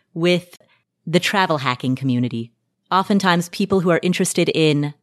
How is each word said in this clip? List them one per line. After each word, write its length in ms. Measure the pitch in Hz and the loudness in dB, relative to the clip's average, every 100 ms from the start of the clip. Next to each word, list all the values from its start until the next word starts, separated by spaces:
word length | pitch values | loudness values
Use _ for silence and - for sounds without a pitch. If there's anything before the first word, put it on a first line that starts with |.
| _ | _
with 460 | 170 175 175 175 - _ _ _ _ - | -2 0 0 -2 -18 _ _ _ _ -2
the 140 | 170 | -2
travel 380 | - 202 185 151 | 0 0 0 0
hacking 380 | 127 127 127 127 | -2 -2 -2 -2
community. 560 | 135 123 120 117 113 _ _ _ _ | -2 -2 -2 -6 -10 _ _ _ _
Oftentimes, 580 | 180 190 202 190 175 170 | -2 0 0 2 0 -2
people 300 | - 196 190 | -4 0 0
who 100 | 175 | 2
are 100 | 165 | 0
interested 480 | 180 180 180 - 170 | 0 -2 -2 0 0
in 420 | - 156 147 147 - | 2 2 2 -2 -6